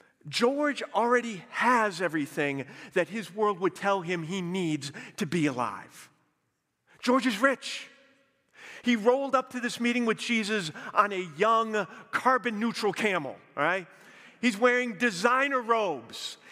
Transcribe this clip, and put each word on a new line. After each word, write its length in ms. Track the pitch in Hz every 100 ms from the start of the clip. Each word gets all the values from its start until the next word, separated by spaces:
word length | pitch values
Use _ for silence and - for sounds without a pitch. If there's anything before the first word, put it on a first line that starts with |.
| _ _ 147
George 560 | 139 240 277 294 247 -
already 500 | 196 240 240 233 196 -
has 500 | - 226 247 214 170
everything 640 | 180 156 139 - 143 139 131 - -
that 140 | 185 165
his 260 | 220 180
world 260 | 190 208 185
would 140 | 185
tell 260 | - 202 196
him 220 | 170 180
he 180 | 156 190
needs 520 | 175 190 170 151 139 190 - -
to 80 | 170
be 180 | 175
alive. 640 | 147 123 117 98 - - - _ _ _ _ _ _ _ _ _
George 240 | - 254 247
is 100 | 202
rich. 500 | 269 247 - - - - _ _ _ _ _ - - -
He 140 | 240 240
rolled 380 | 208 262 277
up 160 | 262 -
to 100 | 247
this 180 | 233 -
meeting 280 | 233 240 233
with 100 | -
Jesus 540 | - 233 202 214 165 - -
on 180 | - 208
a 160 | 190 180 147
young, 500 | 214 226 226 214 190 - -
carbon-neutral 840 | - 247 254 202 208 233 - 208
camel, 420 | 175 214 185 139 98 -
all 80 | -
right? 240 | 151 190 170 - - - - -
He's 160 | - 196
wearing 400 | 247 247 247 185
designer 640 | 240 175 233 254 277 269
robes. 800 | 226 226 202 139 113 - - - -